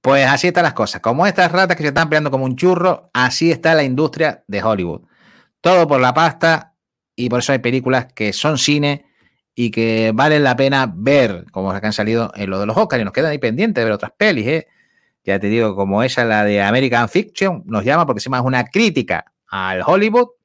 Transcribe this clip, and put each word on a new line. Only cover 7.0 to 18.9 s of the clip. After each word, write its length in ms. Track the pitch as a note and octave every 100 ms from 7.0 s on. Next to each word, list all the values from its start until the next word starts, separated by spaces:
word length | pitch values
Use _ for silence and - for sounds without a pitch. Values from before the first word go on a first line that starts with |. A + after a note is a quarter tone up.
| _
y 120 | - A#2+
por 100 | B2
eso 140 | -
hay 60 | C3+
películas 540 | A#2+ C3 B2+ C3 B2
que 180 | - G#2+
son 260 | - D3+ D3
cine 460 | - D3 C#3+ C#3 _ _ _ _ _
y 160 | - A#2
que 400 | A2 A2+ A2 A2
valen 300 | A2 D3 D3+
la 120 | C#3
pena 360 | B2 C3+ C#3 B2+
ver, 520 | F2 A#2 C#3+ A#2 F2 -
como 200 | F#2+ F#2+
las 100 | F#2+
que 60 | G#2+
han 60 |
salido 380 | G#2+ G#2+ A#2 A2+
en 140 | - G2
lo 80 | F#2+
de 60 | G2+
los 100 | A2+
Oscars, 240 | G#3+ B2+
y 40 |
nos 80 | G2+
quedan 180 | - D#3
ahí 80 | D3
pendientes 420 | A#2+ A#2+ A3 D#3
de 40 |
ver 80 | A2+
otras 180 | G#2 -
pelis, 300 | _ G#3 C#3+
¿eh? 220 | A2 D#3+ - _ _ _ _ _
Ya 160 | - G2
te 80 | G2+
digo, 280 | A#2 A2
como 280 | G2 G2 G2+
esa, 200 | B2+ C3
la 180 | A#2 G#2+
de 180 | G#2 G2+
American 480 | G2 B2 C3+ A#2+ A#2
Fiction, 540 | F3+ - - G3 D3+
nos 180 | - G#2+
llama 220 | A2 D#3
porque 140 | D3+ G#2
encima 180 | C3 B2+
es 60 |
una 220 | B2+ B2+
crítica 680 | B2 G3+ A3+